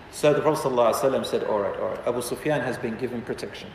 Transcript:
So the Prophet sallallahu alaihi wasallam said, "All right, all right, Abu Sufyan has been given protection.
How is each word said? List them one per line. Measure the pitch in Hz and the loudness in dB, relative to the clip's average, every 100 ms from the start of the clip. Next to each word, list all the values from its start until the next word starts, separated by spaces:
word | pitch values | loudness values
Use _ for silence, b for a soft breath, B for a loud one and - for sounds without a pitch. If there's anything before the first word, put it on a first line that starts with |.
| - | -16
So | - 151 | 2 4
the | 143 | 6
Prophet | 147 147 | 4 2
sallallahu | 131 123 113 | 2 4 4
alaihi | 107 135 | 4 2
wasallam | 123 107 | 2 0
said, | 113 | -2
"All | - 107 | 0 0
right, | 95 - | 0 -2
all | 101 | -4
right, | 104 123 | -4 -2
Abu | 120 | -2
Sufyan | 117 123 151 143 | -4 -4 -2 0
has | 127 113 | -2 -4
been | 123 110 | -4 -4
given | 123 120 | -4 -4
protection. | 104 120 113 - 98 | -6 -6 -8 -12 -16